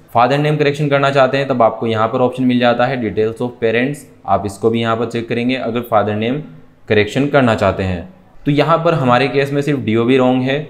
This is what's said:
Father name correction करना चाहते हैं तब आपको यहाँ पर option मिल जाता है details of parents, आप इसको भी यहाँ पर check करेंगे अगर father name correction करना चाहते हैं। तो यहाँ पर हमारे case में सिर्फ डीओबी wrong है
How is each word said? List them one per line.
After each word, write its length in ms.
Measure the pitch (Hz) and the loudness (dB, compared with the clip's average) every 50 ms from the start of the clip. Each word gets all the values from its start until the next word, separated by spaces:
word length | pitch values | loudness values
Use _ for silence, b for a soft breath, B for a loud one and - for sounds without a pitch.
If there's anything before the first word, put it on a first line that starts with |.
| - - - | -12 -4 0
Father 240 | 117 120 123 135 147 | 2 2 2 2 0
name 180 | 151 151 151 | 0 0 0
correction 320 | 143 147 143 143 147 151 143 | 0 0 0 0 0 0 0
करना 220 | 139 139 139 139 | 0 2 2 2
चाहते 280 | 139 143 131 127 127 139 | 2 4 2 2 2 0
हैं 100 | 139 135 | -2 0
तब 140 | 131 123 113 | 0 2 2
आपको 240 | 110 110 - 123 | 2 2 0 -2
यहाँ 220 | 113 110 107 110 113 | -2 0 0 0 0
पर 120 | 131 127 | 0 0
option 240 | 127 123 123 - 131 | 0 0 0 0 0
मिल 140 | 123 123 123 | 2 2 2
जाता 280 | 120 120 120 113 120 | 4 2 2 2 0
है 140 | 131 135 123 117 | -2 -2 -2 -4
details 400 | 104 90 107 110 110 113 - 123 | -4 -2 -2 -2 -2 -2 -4 -8
of 80 | 120 120 - 117 | -8 -6 -2 -2
parents, 360 | 113 110 117 127 143 147 - - - - - - | 0 0 0 -2 -2 -4 -8 -12 -20 -20 -12 -4
आप 200 | - 95 98 98 | -2 -2 -2 -2
इसको 240 | 101 98 - - 113 | -4 -6 -2 -2 0
भी 100 | 113 117 | 0 0
यहाँ 160 | 117 113 113 | -2 -2 -2
पर 100 | 113 120 | -2 -2
check 220 | 113 - 117 113 - | -4 -4 -6 -6 -4
करेंगे 280 | 123 117 120 123 131 | -4 -2 -2 -2 -2
अगर 240 | 131 - 113 113 120 | -2 -4 -4 -4 -4
father 340 | 117 - 113 107 101 107 107 | -4 0 0 0 2 0 -2
name 260 | 107 110 117 131 151 156 - - - - - - _ - - | -2 -2 -2 -4 -4 -8 -12 -18 -20 -20 -20 -20 _ -4 0
correction 380 | 110 104 104 104 - 131 139 143 | 2 2 2 0 0 -2 0 2
करना 260 | 143 143 127 120 110 | 2 4 4 4 2
चाहते 280 | 101 107 95 92 - 98 | 2 2 0 0 0 -2
हैं। 260 | 92 92 85 82 - - - - _ - - | -4 -4 -6 -8 -12 -16 -20 -20 _ -18 -8
तो 120 | - 147 | -4 -2
यहाँ 260 | 151 143 143 147 165 165 | 0 2 2 2 2 0
पर 160 | 160 170 165 | 2 0 0
हमारे 320 | 147 131 127 120 123 135 135 | 0 2 2 2 2 2 0
case 240 | 135 139 139 131 139 | 0 -2 -2 -2 -2
में 80 | 143 139 | -2 -2
सिर्फ 160 | 151 147 131 | -2 -2 -2
डीओबी 360 | 110 110 107 113 117 117 131 | -2 0 0 0 2 2 2
wrong 260 | 131 127 127 127 131 127 | 4 4 2 2 0 0
है 180 | 131 135 147 151 - | -2 -2 -4 -6 -8